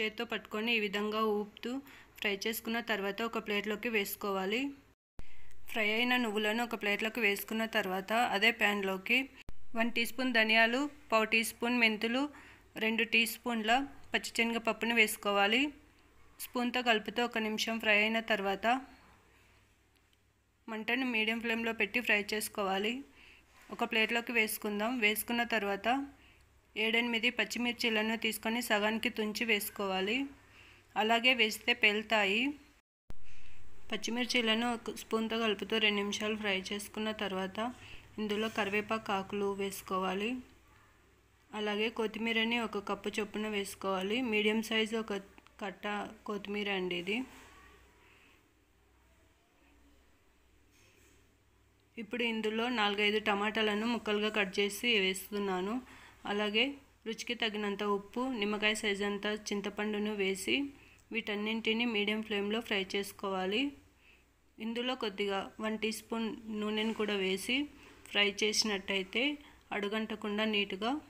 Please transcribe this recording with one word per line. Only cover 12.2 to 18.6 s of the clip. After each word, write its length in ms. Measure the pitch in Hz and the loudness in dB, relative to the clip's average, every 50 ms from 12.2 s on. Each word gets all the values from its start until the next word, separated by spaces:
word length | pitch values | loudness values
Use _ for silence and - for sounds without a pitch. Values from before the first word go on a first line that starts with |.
| 285 294 - - - - - - - - - | 0 -2 -4 -10 -20 -20 -20 -20 -20 -16 -8
రెండు 280 | - 214 220 226 220 226 | -4 -2 0 0 0 2
టీ 220 | 220 - 226 226 | 4 4 4 4
స్పూన్ల 600 | 220 - - - 247 240 226 214 214 233 262 277 277 - - - - - | 2 0 -4 -4 -2 -2 0 2 4 4 4 2 0 -8 -14 -6 -4 -2
పచ్చిశనగపప్పును 800 | 220 220 - - - 233 233 233 226 226 233 214 220 - 226 233 | -2 -2 -2 0 0 0 2 0 0 -2 -2 -2 0 0 2 4
వేసుకోవాలి. 800 | 233 214 214 - - - 208 202 202 196 202 220 254 277 302 - - - - - - - - - - - - - - | 4 4 4 2 0 0 2 4 6 6 6 6 4 2 0 -2 -6 -16 -20 -20 -20 -20 -20 -20 -20 -20 -20 -16 -14
స్పూన్తో 420 | - - - 247 240 247 233 247 | -12 -6 -4 -2 -2 0 0 2
కలుపుతూ 420 | 247 240 226 214 214 - 196 240 240 | 4 4 4 4 2 -2 -2 0 0
ఒక 140 | 240 240 233 | 0 0 -2
నిమిషం 420 | 214 214 214 214 - 226 226 226 | -2 0 -2 -2 -2 -2 -2 0
ఫ్రై 160 | 220 220 208 | 4 4 6
అయిన 240 | 208 208 220 226 226 | 6 6 4 2 0
తర్వాత 460 | 226 - 220 196 196 196 196 190 | 2 2 0 2 2 0 0 2